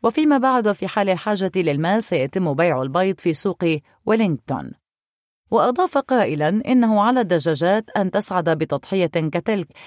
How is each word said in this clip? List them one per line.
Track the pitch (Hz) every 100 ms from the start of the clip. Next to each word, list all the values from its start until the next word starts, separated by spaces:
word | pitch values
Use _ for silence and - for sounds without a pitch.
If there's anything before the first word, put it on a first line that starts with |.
وفيما | 226 233 311 285
بعد، | 262 254 208
وفي | 196 190
حال | - 196
الحاجة | 180 - 208 190 180
للمال، | 165 143 165 208
سيتم | 226 165 135 185 175
بيع | 139 170 135
البيض | 131 143 190 185
في | 175
سوق | 156 202 175 175 151 _ _ -
ويلينغتون. | 220 214 147 - 123 65 - _ _ _ _ _ _ _
وأضاف | 226 185 254 359 285
قائلًا | 277 254 180 151 151
إنه | 208 - 254 233 214
على | 208 254
الدجاجات | 214 170 156 151 170 208 214
أن | - 190
تسعد | 190 - 185 165
بتضحية | 160 156 143 - 196 170
كتلك، | 170 156 170 170 208 165 -